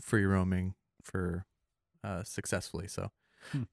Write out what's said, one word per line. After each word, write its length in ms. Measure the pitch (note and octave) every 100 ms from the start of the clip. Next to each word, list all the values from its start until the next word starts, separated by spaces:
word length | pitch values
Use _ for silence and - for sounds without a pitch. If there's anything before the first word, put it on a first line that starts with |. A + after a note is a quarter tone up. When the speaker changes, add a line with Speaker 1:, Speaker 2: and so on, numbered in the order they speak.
Speaker 1:
free 220 | - A2 G2
roaming 500 | F#2+ F#2 F#2 F#2 - _ _
for, 440 | - F#2+ F2 F2 - _ _ _ _ _
uh, 200 | G#2 F2+
successfully. 640 | G2 - - F#2+ - E2+ F#2+
So, 240 | - F#2+ - _ _ -
Speaker 2:
Hmm. 120 | C#3+ A#2